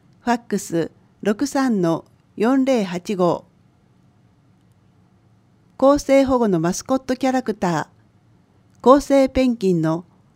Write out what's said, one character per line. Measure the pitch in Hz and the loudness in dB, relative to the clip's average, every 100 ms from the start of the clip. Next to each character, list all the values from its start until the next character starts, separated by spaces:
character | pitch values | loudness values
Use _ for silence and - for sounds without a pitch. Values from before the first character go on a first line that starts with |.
| _ _ | _ _
フ | 240 | -4
ァ | 240 | -4
ッ | |
ク | - 202 | -4 -8
ス、 | - 165 156 _ _ - | -4 -4 -4 _ _ -8
六 | 196 214 277 | -6 -4 -4
三 | 277 262 208 | -2 -2 0
の | 170 160 - _ _ - | -2 -2 -8 _ _ -4
四 | 226 269 262 | 0 0 0
零 | 247 | 0
八 | 180 180 - 185 | -2 -8 -6 -2
五。 | 175 - - _ _ _ _ _ _ _ _ _ _ _ _ _ _ _ _ _ _ _ _ _ _ - | 0 0 -8 _ _ _ _ _ _ _ _ _ _ _ _ _ _ _ _ _ _ _ _ _ _ 0
更 | 269 285 | 2 2
生 | - 269 269 | 2 2 4
保 | 254 | 2
護 | 220 | 2
の | 170 | 0
マ | 170 | 0
ス | 190 | -4
コ | - 262 | -4 -4
ッ | |
ト | - 254 | -4 -4
キ | 262 | -2
ャ | |
ラ | 262 | -2
ク | 254 - | -4 -4
タ | 180 | -2
ー、 | 156 - _ _ _ _ _ _ _ _ _ | -4 -6 _ _ _ _ _ _ _ _ _
更 | 240 277 | 4 4
生 | - 277 269 | 4 2 2
ペ | 262 262 | 0 -2
ン | 233 | 0
ギ | 190 | 0
ン | 170 | 0
の | 160 165 - _ _ | 0 -4 -8 _ _